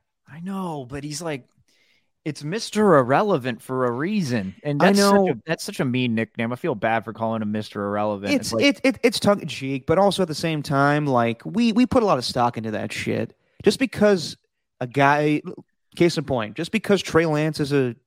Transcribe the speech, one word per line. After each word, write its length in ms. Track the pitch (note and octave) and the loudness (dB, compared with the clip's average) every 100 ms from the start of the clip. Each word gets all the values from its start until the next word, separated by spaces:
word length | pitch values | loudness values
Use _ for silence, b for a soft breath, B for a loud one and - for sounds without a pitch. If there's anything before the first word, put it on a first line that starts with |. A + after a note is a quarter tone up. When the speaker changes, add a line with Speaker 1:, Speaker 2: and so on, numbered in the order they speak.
| _ _ _ | _ _ _
Speaker 1:
I 100 | D3 | -14
know, 440 | F3 G3 F3+ D3+ B2 | -10 -8 -8 -8 -10
but 140 | C#3+ | -12
he's 180 | D3 D3 | -10 -8
like, 260 | E3 C#3+ - _ _ _ _ _ _ _ | -6 -8 -10 _ _ _ _ _ _ _
it's 180 | D#3+ D3 | -10 -8
Mister 540 | D3 G#3 - G3+ G#3+ D#3 | -6 -6 -6 2 6 6
Irrelevant 640 | A#2+ C#3 G#3 E3+ B2 A2+ | 6 2 2 0 -2 -8
for 240 | - C3 B2 | -6 -2 -2
a 40 | |
reason, 640 | A#2+ E3 G#3+ D#3 A#2+ F#2+ F#2 | -2 -4 -2 -2 -2 -4 -8
and 180 | D3 C#3+ | -6 2
Speaker 2:
I 40 | F3 | 4
Speaker 1:
that's 120 | G3+ | 4
such 140 | G3+ | 6
Speaker 2:
know. 140 | G3+ F#3+ | 4 2
Speaker 1:
a, 40 | B2 - | -2 -4
that's 160 | D#3+ | -6
such 160 | - G3+ | -6 -4
a 40 | |
mean 300 | D3 B2 B2+ | -2 0 0
nickname. 380 | A2+ A2 - A#2 | 0 -2 -4 -6
I 40 | B2 | -4
feel 180 | - | -4
bad 300 | A#2 A2+ A2+ | -2 0 0
for 80 | A2+ | -2
calling 300 | G#2 A2+ A2+ | -6 -4 -2
him 100 | G#2+ | -4
Mister 320 | G#2+ G#2 G#2+ G2+ | -4 -6 -6 -4
Irrelevant. 460 | G#2 G#2+ G#2 G2+ | -2 -2 -2 -2
Speaker 2:
It's, 140 | C#4+ - | -2 -2
Speaker 1:
It's 40 | |
like 100 | - | 0
Speaker 2:
it, 160 | C#4 - | 0 2
it, 140 | C4 - | -2 0
it's 180 | C4+ - | 0 0
tongue 200 | - G3+ | 2 2
in 60 | D#3+ | 0
cheek, 380 | - C3+ C3+ B2+ | -8 -6 -6 0
but 120 | D#3+ | 2
also 240 | G3+ F#3 | 4 2
at 60 | F3+ | -2
the 60 | |
same 280 | D3+ E3+ D#3 | -2 -4 -4
time, 440 | C#3 C#3 C#3+ D3 D3 | -2 2 4 2 2
like, 360 | B2 A#2 A2+ | 2 2 -2
we, 280 | D#3+ E3+ A#3 | -6 0 2
we 120 | G#3+ B3 | 4 2
put 160 | C4 | 4
a 40 | G#3+ | 2
lot 100 | D3 | 2
of 60 | |
stock 320 | A#2+ C3+ A#2+ A#2+ | 0 0 0 0
into 140 | A2+ | -6
that 200 | G#2+ G#2+ | -6 -6
shit. 420 | - - A2 A2+ _ _ _ | -6 -4 -4 -4 _ _ _
Just 160 | - G#3+ | -2 0
because 600 | B3+ - G#3 G3 D3 - _ _ _ - | -2 2 4 4 0 -12 _ _ _ -10
a 60 | B2+ | -6
guy, 560 | A#2 C#3 D3 D3+ D3 F3+ - - _ _ - | 2 4 4 2 0 -4 -16 -18 _ _ 2
case 200 | F3 E3 | 2 2
in 80 | |
point, 320 | D3 C3 G#2+ G2+ | -4 -2 -4 -6
just 160 | E3+ | -4
because 300 | A3 - G3+ | -4 0 0
Trey 240 | - D#3+ E3+ | 2 2 2
Lance 340 | D3+ D#3 D3+ | 2 0 -2
is 120 | C#3+ | 0
a 200 | C#3+ B2+ A#2 | 2 0 -4